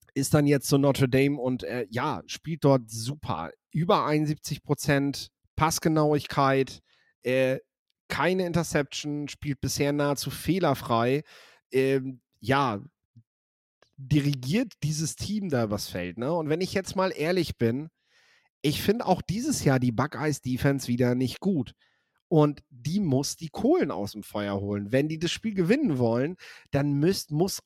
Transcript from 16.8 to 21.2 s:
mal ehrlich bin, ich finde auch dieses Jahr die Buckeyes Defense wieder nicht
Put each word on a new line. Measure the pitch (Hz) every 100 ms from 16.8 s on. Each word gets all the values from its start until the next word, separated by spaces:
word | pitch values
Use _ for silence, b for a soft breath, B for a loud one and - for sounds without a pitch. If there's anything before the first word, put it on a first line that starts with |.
| 185 196
mal | 190
ehrlich | - 151 185 160 -
bin, | 117 123 160 _ b b b b b _
ich | 147 -
finde | - 226 -
auch | 180
dieses | - 190 285 220
Jahr | 147 131
die | 123
Buckeyes | 110 139 113 156 143
Defense | 127 127 170 139 -
wieder | 123 123
nicht | 123